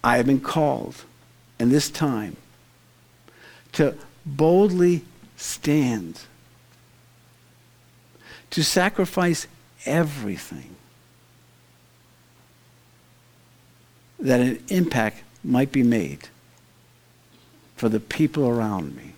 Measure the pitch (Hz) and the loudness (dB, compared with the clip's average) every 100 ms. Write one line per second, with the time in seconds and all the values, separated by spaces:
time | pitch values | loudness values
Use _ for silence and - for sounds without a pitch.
0 | - 123 127 135 - 160 151 131 - - | 2 2 2 0 0 0 0 -2 -8 -14
1 | - _ _ _ _ _ 120 143 - - | -20 _ _ _ _ _ 2 2 0 -4
2 | 151 117 104 78 - _ _ _ _ _ | -2 -2 -6 -14 -20 _ _ _ _ _
3 | _ _ - - - - _ - 143 - | _ _ -20 -20 -20 -20 _ 0 0 0
4 | - - 160 139 156 180 208 180 175 175 | -18 -18 -12 0 4 6 4 4 2 2
5 | - - - - - - 151 151 131 110 | -4 -20 -20 -14 -12 -6 0 2 2 -2
6 | 85 80 - - _ _ _ _ _ _ | -6 -14 -20 -20 _ _ _ _ _ _
7 | _ _ _ _ _ _ _ _ _ _ | _ _ _ _ _ _ _ _ _ _
8 | _ _ - - - - 151 - 180 - | _ _ -20 -20 -8 -2 0 2 0 0
9 | 185 - 175 160 - - _ _ - 156 | -2 0 0 0 -6 -20 _ _ -2 0
10 | 156 143 107 92 - 76 64 - _ _ | 0 -2 -8 -8 -10 -16 -16 -20 _ _
11 | _ _ _ _ _ _ _ _ _ _ | _ _ _ _ _ _ _ _ _ _
12 | _ _ _ _ _ _ _ _ _ _ | _ _ _ _ _ _ _ _ _ _
13 | _ _ _ _ _ _ _ _ _ _ | _ _ _ _ _ _ _ _ _ _
14 | _ - 131 123 123 120 - 185 170 131 | _ -6 2 4 2 -2 -2 0 0 0
15 | 110 - - - - 127 139 143 120 117 | -2 -4 -20 -14 -2 0 2 2 2 2
16 | 78 71 - _ _ _ _ _ _ _ | -2 -10 -18 _ _ _ _ _ _ _
17 | _ _ _ _ _ _ _ - 117 110 | _ _ _ _ _ _ _ -4 -2 -2
18 | - - 156 156 131 120 110 98 73 - | -4 -2 0 2 0 0 -2 -4 -6 -12
19 | - | -18